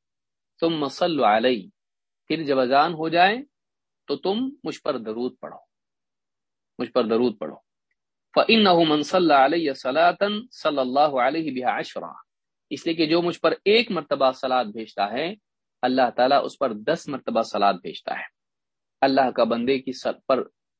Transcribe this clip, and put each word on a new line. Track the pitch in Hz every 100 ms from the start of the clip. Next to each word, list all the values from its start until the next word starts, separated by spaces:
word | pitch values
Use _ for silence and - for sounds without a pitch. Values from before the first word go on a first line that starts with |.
| _ _ _ _ _ _
ثُمَّ | 165 160 139
صَلُّوا | - 175 151 113 110
عَلَيَّ، | 127 117 92 _ _ _ _ _ _
پھر | 156
جب | 143 135
اذان | 123 139 165
ہو | 160 160
جائے | 170 190 233 294 _ _ _ _ _ -
تو | 143
تم | 180 214 269 294
مجھ | 160 -
پر | - 127
درود | 110 113 127 -
پڑھو، | 76 - _ _ _ _ _ _ _ _ _ _ _ -
مجھ | 120
پر | 127
درود | 113 113 123 107
پڑھو۔ | 76 - _ _ _ _ _ _ _
فَإِنَّهُ | - - 220 202 170 160
مَنْ | 151
صَلَّى | 147 185 170 143
عَلَيَّ | 135 170 151
صَلَاةً | 135 127 143 175 180 202 208 247
صَلَّى | - 160 143
اللَّهُ | 127 135 151 131
عَلَيْهِ | 123 160 156
بِهَا | 127 123 143
عَشْرًا، | - - 82 - _ _ _ _ _
اس | 135 170
لیے |
کہ | 165 151
جو | 165
مجھ | 175 151
پر | 160 -
ایک | 196 220 233
مرتبہ | 170 147 139 135
صلاۃ | 131 131 127
بھیجتا | 110 110 110 - 101
ہے، | 117 165 214 _ _ _ _
اللہ | 127 131 120 -
تعالیٰ | 127 139
اس | 131 -
پر | 131
دس | 107 110 165 -
مرتبہ | 131 - 113
صلاۃ | 110 104 101
بھیجتا | 90 87 - -
ہے۔ | - - _ _ _ _ _ _ _
اللہ | 139 135 127
کا | 123
بندے | 113 117 120 135
کی | 131
سر | 123 120 - -
پر | 127 - _ _